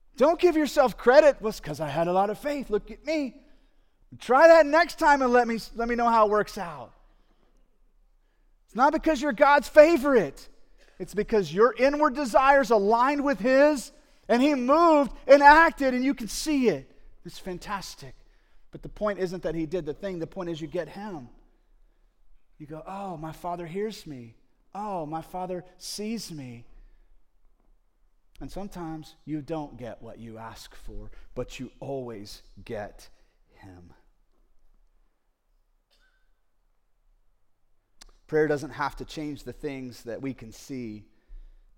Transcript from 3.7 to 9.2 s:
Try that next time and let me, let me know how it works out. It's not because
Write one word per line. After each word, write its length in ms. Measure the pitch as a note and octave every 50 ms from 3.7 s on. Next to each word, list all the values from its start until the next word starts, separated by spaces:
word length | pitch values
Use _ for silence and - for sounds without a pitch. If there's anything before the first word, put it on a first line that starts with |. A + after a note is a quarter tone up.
| _ _ _ _ _ _ _ - C3
Try 300 | - - - B3 C#4 E4
that 180 | E4 E4 E4 D4+
next 320 | C#4+ D4 E4 F4 - -
time 240 | - D#4+ D4+ C#4+ C4+
and 120 | C4+ B3 A#3+
let 140 | B3 A#3+
me, 120 | A3+ A#3 A3 - - -
let 140 | G#3+ A#3 A#3
me 60 | A#3+
know 140 | A#3 A#3+ A#3
how 160 | A#3 A3+ G#3+
it 60 | G3+
works 260 | G#3+ G#3 G3 - -
out. 360 | G#3 F3+ E3+ D3+ C#3 A#2 G2+ _ _ _ _ _ _ _ _ _ _ _ _ _ _ _ _ _ _ _ _ _ _ _ _ _ _ _ _ _ _ _ _ _ _ _
It's 100 | _ -
not 180 | G#3+ B3+ D#4 D#4
because 280 | D4+ - D#4+ D#4 A#3